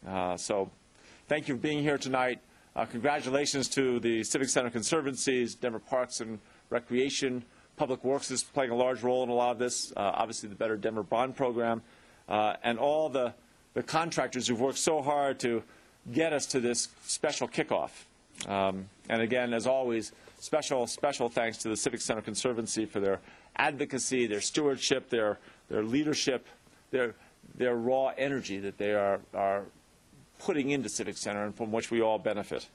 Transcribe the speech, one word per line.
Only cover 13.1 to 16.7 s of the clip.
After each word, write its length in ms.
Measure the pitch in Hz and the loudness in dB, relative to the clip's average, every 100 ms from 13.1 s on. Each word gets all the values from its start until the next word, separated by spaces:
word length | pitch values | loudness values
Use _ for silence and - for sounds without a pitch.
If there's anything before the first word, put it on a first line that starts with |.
| 139 120 110 - - _ | 0 -2 -4 -20 -20 _
the 80 | - | -6
contractors 680 | 123 160 165 160 127 131 117 | 0 0 0 0 -2 0 0
who've 120 | 117 | 2
worked 180 | 131 131 | 2 2
so 220 | - 156 | 2 2
hard 380 | 135 147 139 131 | 2 2 2 0
to 220 | 123 117 - - - - - | 0 0 -4 -20 -20 -20 -6
get 200 | 120 165 | 0 2
us 140 | 147 - | 2 0
to 140 | 139 | 0
this 280 | 120 | 0